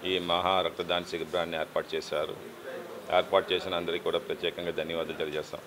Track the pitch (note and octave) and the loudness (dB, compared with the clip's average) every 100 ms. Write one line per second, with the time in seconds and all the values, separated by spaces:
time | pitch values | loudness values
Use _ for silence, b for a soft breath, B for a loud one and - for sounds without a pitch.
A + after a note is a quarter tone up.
0 | F2+ F#2 F2 F2 F2+ F#2+ E2+ E2+ E2+ F2 | 2 2 4 4 4 4 2 -2 0 0
1 | F2 E2+ D#2+ F2 E2+ D#2+ D#2 E2+ D#2+ D#2 | 0 -4 -2 0 0 -2 -2 -2 -2 -4
2 | - D2+ D#2 - - - - - - - | -2 -2 -2 -6 -12 -12 -10 -10 -10 -12
3 | - F#2 F2 G2 F#2 F#2 F#2 F2 E2+ E2+ | 4 4 6 4 4 0 2 0 0 0
4 | E2 E2+ - E2+ E2+ F2 F2 D#2 D#2 E2 | 2 0 0 -2 -2 0 -2 -2 -2 -2
5 | D#2+ D#2+ D#2 D2+ D2+ E2 | -2 -2 -2 -2 -4 -10